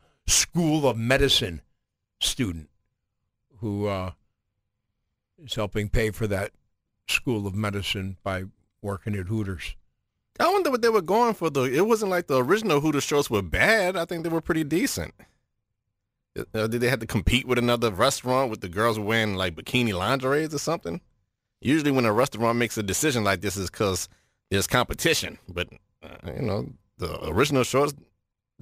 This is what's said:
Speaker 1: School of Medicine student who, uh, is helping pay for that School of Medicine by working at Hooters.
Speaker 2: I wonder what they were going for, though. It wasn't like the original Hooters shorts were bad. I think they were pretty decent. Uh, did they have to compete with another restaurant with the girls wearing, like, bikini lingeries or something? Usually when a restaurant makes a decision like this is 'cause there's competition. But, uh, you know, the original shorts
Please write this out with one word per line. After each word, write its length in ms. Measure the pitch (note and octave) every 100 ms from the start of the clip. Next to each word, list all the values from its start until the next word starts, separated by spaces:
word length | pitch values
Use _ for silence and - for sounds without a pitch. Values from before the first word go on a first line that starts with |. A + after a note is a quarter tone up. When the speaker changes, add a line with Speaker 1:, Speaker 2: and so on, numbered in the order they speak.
| _ _ -
Speaker 1:
School 600 | - - E3+ E3 D#3 C#3
of 80 | A2+
Medicine 640 | A#2 C#3 C#3 - G#2 D#2+ - _ _ _ _ -
student 480 | - - A2+ E2 D2+ _ _ _ _ _ _ _ _ -
who, 280 | A2 G2+ G2+
uh, 260 | F#2+ F#2 - _ _ _ _ _ _ _ _ _ _ _ _
is 140 | C#3+ -
helping 320 | G#2 A2 G#2
pay 220 | - A2
for 180 | G2+ G#2+
that 240 | F#2+ G#2 - _ _ _ _ -
School 400 | - - A2+ G2+
of 60 |
Medicine 640 | G2 G#2 G2+ G2 G#2 F#2+ F#2
by 220 | G2 F#2 F#2+ - _ _
working 320 | G#2 G2 -
at 120 | G2+ F2+
Hooters. 500 | A2 G2 F2 - - _ _ _ _ _ -
Speaker 2:
I 120 | E4
wonder 200 | G4 D#4
what 100 | B3
they 80 | A#3
were 140 | A3
going 320 | D#3+ G#3+ A#3+
for, 160 | - E3
though. 140 | C#3
It 220 | B2+ C3 G#3+
wasn't 240 | A3 G#3
like 160 | F3+ -
the 160 | C3
original 380 | B2 G#3+ G#3+ D3
Hooters 240 | D#3 C#3+
shorts 240 | - D3 C#3
were 140 | G#2+
bad. 520 | F2+ E2+ D3 A3+ F#3
I 120 | F#3 E3
think 160 | E3+
they 80 | E3
were 100 | E3
pretty 240 | - D#3+
decent. 480 | D3 E3 C4+ - D#2+ - - _ _ _ _ _ _ _ _ _ _ - -
Uh, 120 | A2 A2
did 140 | A#2+
they 80 | B2
have 120 | C3
to 60 | A2+
compete 400 | G#2+ - B2 B2+
with 120 | B2
another 320 | A#2+ A#2+ A2+
restaurant 600 | F#2 C3 - B2 B2+ C3
with 120 | G#2+
the 60 | F#2+
girls 280 | F2 A#2 A2
wearing, 360 | G2+ A2+ A2
like, 200 | F#2+ F#2
bikini 380 | D#2+ - B2 A#2
lingeries 640 | F2+ G2 C3+ C3 C#3+ D#3
or 40 | D3+
something? 440 | - E3 - E3+ - _ _ _ _ _
Usually 300 | A2+ D#3 D3
when 160 | C3 A#2
a 60 |
restaurant 440 | G#2 C#3 G#2 A#2 A#2+
makes 220 | A#2+ -
a 40 |
decision 400 | G2+ F#2 D3+ B2
like 200 | G2+ F#2+
this 160 | G2 F#2+
is 100 | F2+
'cause 400 | - G#2 F2+ - _ _ _ -
there's 180 | G2 -
competition. 720 | B2 A#2 D#2+ E3 D3+ D#2+ - -
But, 220 | F2 F2 - _ _
uh, 300 | D2+ - -
you 80 | C2+
know, 280 | D#2+ G2+ - - _ -
the 260 | E2+ - -
original 360 | F2 D3 C#3
shorts 280 | A#2+ B2+ C#3+ - - _ _ _ _ -